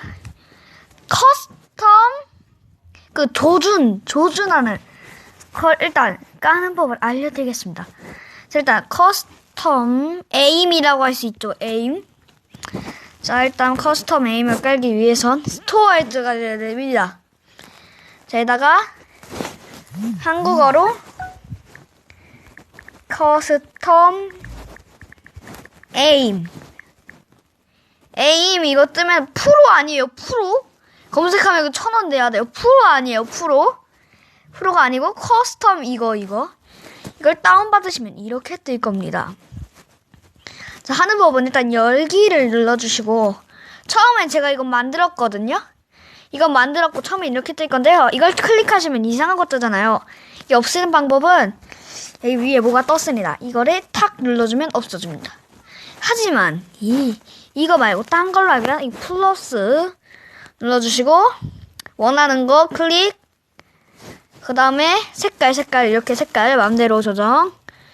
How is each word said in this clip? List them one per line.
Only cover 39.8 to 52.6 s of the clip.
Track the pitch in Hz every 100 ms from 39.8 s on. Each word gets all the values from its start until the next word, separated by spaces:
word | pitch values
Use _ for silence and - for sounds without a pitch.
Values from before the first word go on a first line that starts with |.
| _ _ _ _ _ _ - - - -
자, | -
하는 | 269 359 415
법은 | 349 262 254
일단 | 269 247
열기를 | 233 233 254 311 370 415 330 247
눌러주시고, | 233 226 240 226 - 214 226 214 202 _ _ - - -
처음엔 | - 466 466 339
제가 | 294 285
이거 | 277
만들었거든요? | 262 247 247 320 349 349 240 202 220 349 - _ _ _ - - _
이거 | 277 311
만들었고 | 277 254 294 330 302
처음에 | - 381 330
이렇게 | 247 254
뜰 | 320 311
건데요. | 262 247 349 254
이걸 | - 330
클릭하시면 | 359 - 440 427 415 330 254
이상한 | 226 240 320 370
거 | 349
뜨잖아요. | 262 233 196 220 214 - - - - -
이 |
없애는 | 247 233 359 359
방법은 | 320 285 269 320 349 208 - - - - - - -
여기 | 247 254
위에 | 247 262